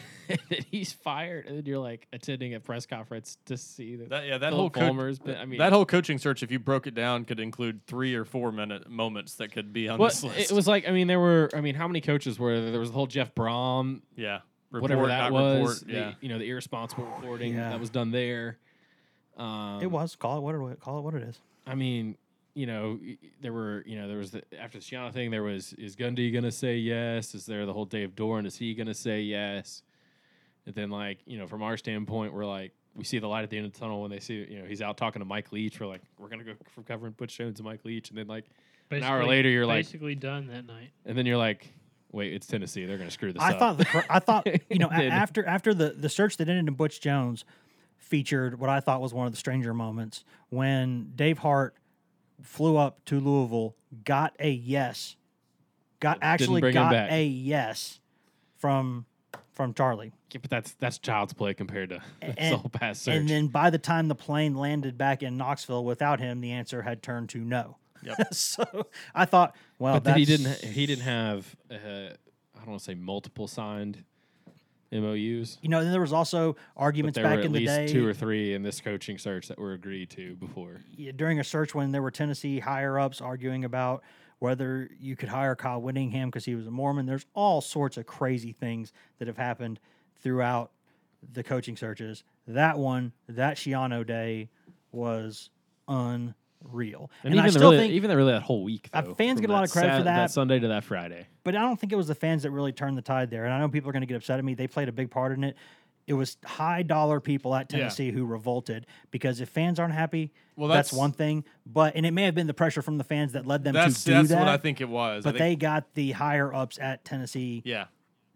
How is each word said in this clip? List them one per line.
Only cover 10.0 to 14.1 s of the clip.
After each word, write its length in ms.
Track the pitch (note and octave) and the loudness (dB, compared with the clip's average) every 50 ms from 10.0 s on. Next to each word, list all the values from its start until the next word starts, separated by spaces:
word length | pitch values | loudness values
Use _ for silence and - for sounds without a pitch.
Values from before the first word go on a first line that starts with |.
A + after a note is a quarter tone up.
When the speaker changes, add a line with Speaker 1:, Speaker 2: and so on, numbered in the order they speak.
| G#3+ A#3 | 4 4
Speaker 2:
this 140 | - - | 4 0
list. 300 | - B2 - F3 G3+ - | -4 -4 -2 0 0 4
Speaker 1:
it 20 | G3 | 4
was 140 | G#3 F3 F#3 | 4 6 6
like, 180 | G#3 G3+ - | 4 4 4
I 60 | - | 2
mean, 160 | F#3 F#3 F3+ F3 | 2 4 4 4
there 100 | F3+ F3+ | 4 6
were, 320 | F3 F3 E3+ E3 D#3 - | 6 6 6 6 6 4
I 80 | - D3+ | 0 -2
mean, 140 | D3 D3 C3+ | -2 -2 -2
how 140 | D3 E3+ F3 | -2 -4 -2
many 120 | F3 D#3+ | -2 -2
coaches 380 | C#3 - D3 C#3+ - C3 A2 F#2+ | 0 0 0 0 0 -2 -2 0
were 220 | B2 A#2+ A#2 A#2 | 0 2 2 2
there? 100 | A2+ A2+ | 0 0
There 80 | A#2 A#2 | -2 -2
was 120 | A2+ A#2+ | -2 -2
the 40 | A2+ | -2
whole 140 | C3 C#3 B2+ | -2 -2 0
Jeff 260 | B2 C3+ B2+ A#2+ _ | 0 -2 -2 -2 _
Brom, 680 | - A2+ A2+ A#2 B2 B2 B2+ B2+ C3 C3 C3 C3+ - _ _ | -2 -2 0 0 0 0 0 0 0 0 -2 -4 -8 _ _